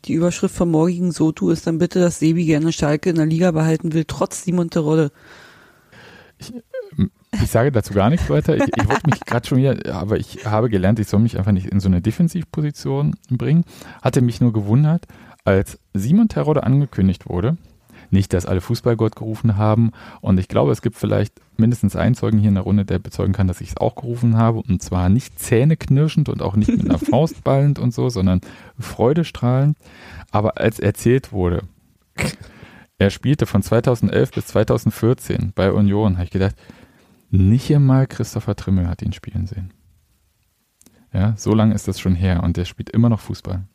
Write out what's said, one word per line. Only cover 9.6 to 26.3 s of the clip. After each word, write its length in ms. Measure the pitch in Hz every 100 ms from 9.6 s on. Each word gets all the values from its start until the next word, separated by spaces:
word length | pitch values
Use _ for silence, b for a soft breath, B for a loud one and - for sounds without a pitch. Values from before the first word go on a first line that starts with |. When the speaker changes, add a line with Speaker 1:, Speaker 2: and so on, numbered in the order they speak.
| 135 120 -
Speaker 2:
aber 240 | 90 101 98
ich 280 | - - 107
habe 220 | 107 120
gelernt, 300 | 101 92 113
ich 100 | 104
soll 120 | 101
mich 180 | 113 -
einfach 140 | 98
nicht 140 | 95 90
in 140 | 98
so 80 | 95
eine 120 | 90
Defensivposition 1120 | 107 - 165 175 151 - 151 - 143 135 151 - _
bringen. 340 | 123 120 165 170 B B B
Hatte 180 | 131 135
mich 180 | 123 113
nur 120 | 123
gewundert, 540 | 110 101 120 151 170 - B B B
als 340 | - 98 101 - _
Simon 340 | 98 107 196 220
Terodde 340 | - 147 156
angekündigt 680 | - 135 143 - 95 87 -
wurde, 280 | 87 107 170 - _ _ B B
nicht, 240 | 95 98
dass 100 | 90
alle 160 | - 92
Fußballgott 560 | - 117 123 110 110 -
gerufen 400 | 110 110 117 98
haben. 360 | 107 107 113 B B B
Und 180 | 101 92
ich 100 | 92
glaube, 220 | 107 143
es 100 | 123
gibt 140 | 120 -
vielleicht 440 | 104 101 104 _ _ -
mindestens 400 | 113 120 101 -
einen 180 | 147
Zeugen 220 | 127 107 110
hier 120 | 104
in 60 | 98
der 80 |
Runde, 200 | 95 101
der 140 | 98 92
bezeugen 340 | - - 95
kann, 160 | 95 95
dass 140 | 87
ich 80 | -
es 60 | -
auch 160 | -
gerufen 420 | - 123 117 120 113
habe. 240 | 113 113
Und 220 | - 90
zwar 260 | - 90 90
nicht 300 | 113 - -
zähneknirschend 880 | - 117 147 160 - 135 156 -
und 140 | 127